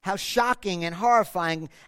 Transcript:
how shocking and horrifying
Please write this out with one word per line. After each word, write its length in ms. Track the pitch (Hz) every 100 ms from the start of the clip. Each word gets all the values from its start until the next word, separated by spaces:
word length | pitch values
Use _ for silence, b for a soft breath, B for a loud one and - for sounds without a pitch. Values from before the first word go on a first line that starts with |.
how 140 | 190 196
shocking 680 | - 247 240 247 202 175
and 100 | 170
horrifying 720 | 170 240 240 208 180 165 160 156 B